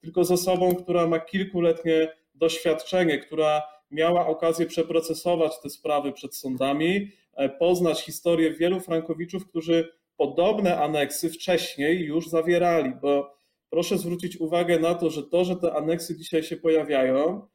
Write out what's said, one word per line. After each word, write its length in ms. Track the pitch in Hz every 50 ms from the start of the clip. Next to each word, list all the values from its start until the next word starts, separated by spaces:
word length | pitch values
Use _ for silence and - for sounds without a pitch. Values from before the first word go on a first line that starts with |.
tylko 240 | - 165 - 180 175
z 60 | 180
osobą, 440 | 180 175 - 185 185 175 185 180 180
która 320 | 180 - - 175 175 170
ma 120 | 165 165 165
kilkuletnie 920 | - - - 190 196 196 - 175 170 170 165 165 - 165 160 160 160 156 - _ _ _ _
doświadczenie, 840 | 135 165 160 160 - - 175 156 160 - - - 185 180 165 147 139
która 440 | - _ 156 156 156 151 151 151 151 - - - _ _
miała 360 | 143 151 160 170 175 175 175
okazję 400 | 151 160 - - 165 160 165 170
przeprocesować 960 | 160 - - 160 165 165 165 160 165 160 - - 175 175 165 160 156 160 -
te 100 | - 143
sprawy 420 | - - _ 156 147 147 143 139
przed 240 | 131 - - 135 -
sądami, 760 | - - 135 131 127 131 135 143 147 156 170 190 202 202 202 - _ _ _ _
e, 140 | - 139 135
poznać 540 | - - 170 175 180 180 180 165 151 -
historię 500 | - - 156 - - 175 170 165 165 156
wielu 280 | 160 156 165 175 190 185
frankowiczów, 680 | 180 - 170 165 160 165 160 156 170 170 - 190 185 -
którzy 440 | _ 170 160 165 165 165 160 165 _ _ _ _ _
podobne 640 | _ 151 139 139 160 170 202 220 214 202 180 175 -
aneksy 520 | 147 151 156 151 143 139 - - - 165
wcześniej 720 | - - - - 180 160 - - - - 139 151 170 185 170
już 240 | 147 151 165 165 165
zawierali, 640 | 170 165 160 170 175 175 175 175 170 165 139 131 127 -
bo 380 | - 143 143 143 139 - - _ _ _ _ _ _ _
proszę 280 | - 160 170 - 208 175
zwrócić 380 | 160 170 175 175 175 175 170
uwagę 420 | - 165 156 170 175 175 170 175 160
na 160 | 160 170 175
to, 160 | 170 180 160
że 120 | 156 151
to, 220 | 135 - - 175 180
że 120 | 180 185
te 160 | 180 - 202
aneksy 440 | - 151 151 156 165 170 - - 170
dzisiaj 260 | 156 - - - 160
się 140 | 156 - 165
pojawiają 880 | 156 - 165 160 160 147 143 147 135 131 131 131 135 147 170 190 208 - _